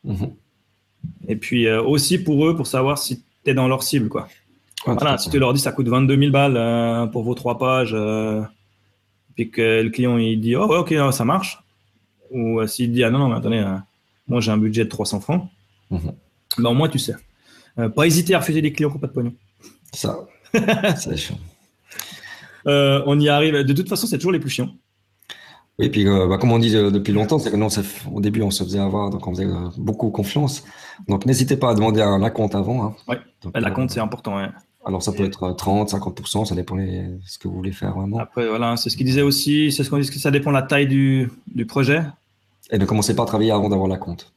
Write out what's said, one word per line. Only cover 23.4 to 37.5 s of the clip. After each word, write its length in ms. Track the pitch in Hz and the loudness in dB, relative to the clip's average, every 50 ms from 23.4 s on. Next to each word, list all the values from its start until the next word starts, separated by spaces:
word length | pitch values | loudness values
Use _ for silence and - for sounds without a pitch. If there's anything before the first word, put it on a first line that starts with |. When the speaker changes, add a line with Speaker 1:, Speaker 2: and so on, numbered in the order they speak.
| 151 160 151 143 | 4 4 4 2
Speaker 2:
De 100 | 139 131 | 2 2
toute 160 | 139 147 185 - | 2 0 0 -2
façon, 180 | 208 - - | -2 -2 -2
c'est 100 | 226 180 143 | -2 -2 -2
toujours 140 | 151 180 | 0 0
les 80 | 185 156 | 0 0
plus 100 | 127 135 | -2 -4
chiants. 200 | - - 127 - - - _ _ _ _ _ _ _ _ _ _ - - - - - - _ _ _ - | -4 -4 -6 -6 -8 -16 _ _ _ _ _ _ _ _ _ _ -20 -20 -20 -20 -20 -20 _ _ _ -2
Speaker 1:
Oui, 100 | 104 101 | -2 0
puis, 180 | - 107 101 | 0 2 2
euh, 200 | 98 98 95 92 | 4 4 4 4
bah, 120 | 90 95 95 | 2 2 2
comme 140 | - 123 | 4 4
on 60 | 113 113 | 4 4
dit, 160 | 117 113 107 | 4 4 4
euh, 140 | 107 104 101 | 4 4 4
depuis 220 | 98 101 98 - | 2 0 0 2
longtemps, 260 | 101 104 107 104 156 147 | 0 0 2 2 0 0
c'est 120 | 113 113 | 0 0
que 60 | 104 | 0
nous, 100 | 101 107 | 0 0
on 20 | 107 | 0
s'est 140 | - 104 | 0 -2
f-, 260 | 95 - - - - - | -4 -6 -8 -12 -12 -10
au 80 | - 104 | -4 -2
début, 220 | 101 104 104 113 | -2 0 0 0
on 80 | 107 98 | 0 0
se 120 | 95 - 95 | -2 -2 -4
faisait 140 | 87 95 101 | -2 -2 -2
avoir, 320 | 98 98 98 104 101 101 | 0 0 0 -2 -2 -4
donc 160 | 101 95 - | -4 -6 -6
on 60 | 95 | -6
faisait, 120 | 90 90 98 | -4 -2 -2
euh, 240 | 98 92 85 87 87 87 | -2 -2 -4 -6 -8 -8
beaucoup 340 | - 101 104 104 - - 110 | -6 -4 -4 -4 -2 -2 -2
confiance. 540 | 104 - 101 - - 147 147 131 - - - - - - - - - - - - | -2 -2 -4 -2 0 0 0 0 -2 -6 -14 -18 -20 -20 -20 -20 -20 -16 -4 -2
Donc, 180 | 101 95 - | -2 0 2
n'hésitez 300 | 127 131 131 131 131 139 | 2 2 2 2 2 2
pas 140 | 127 127 123 | 2 2 2
à 40 | 113 | 4
demander 260 | 104 107 113 107 110 | 4 4 4 4 4
un 220 | 110 104 98 98 | 4 4 4 2
acompte 320 | 101 110 - 113 107 101 101 | 2 0 0 0 -2 -2 0
avant, 300 | 101 95 107 123 127 104 | -2 -2 0 -2 -2 -2
hein. 100 | 107 104 - _ - | -4 -6 -10 _ -8
Speaker 2:
Ouais, 100 | 123 - - _ _ _ | -8 -8 -8 _ _ _
Speaker 1:
Donc, 160 | - 92 - 117 | -14 -8 -4 -2
Speaker 2:
l'acompte, 320 | 113 104 95 131 131 127 | -2 -2 -2 -2 -2 -2
Speaker 1:
euh, 40 | - | -2
Speaker 2:
c'est 60 | 120 | -2
important, 360 | 110 104 110 - - 110 101 | -4 -4 -4 -6 -6 -6 -4
ouais. 120 | 98 98 - - - _ _ _ _ - | -4 -6 -8 -10 -14 _ _ _ _ -8
Speaker 1:
alors, 180 | 92 95 92 | -6 -4 -2
ça 100 | 90 - | -2 -4
peut 120 | 98 101 98 | -2 0 -2
Speaker 2:
Et 20 | |
Speaker 1:
être, 160 | 92 - - | -2 -2 -4
euh, 100 | 92 92 | -6 -6
trente, 380 | 90 - - 98 95 104 104 104 | -4 -4 -2 0 0 0 0 0
cinquante 260 | 101 98 98 95 87 | -4 -4 -6 -6 -10
pour 120 | - - - | -10 -10 -6
cent, 160 | - 104 110 | -4 -4 -2
ça 100 | 98 92 | -2 -4
dépend 220 | 87 87 - 92 | -6 -4 -4 -4
les... 280 | 95 98 95 92 92 92 90 90 92 92 | -4 -4 -4 -4 -6 -8 -8 -10 -12 -14
ce 120 | 92 - - | -16 -18 -10
que 100 | - | -10
vous 60 | 95 | -8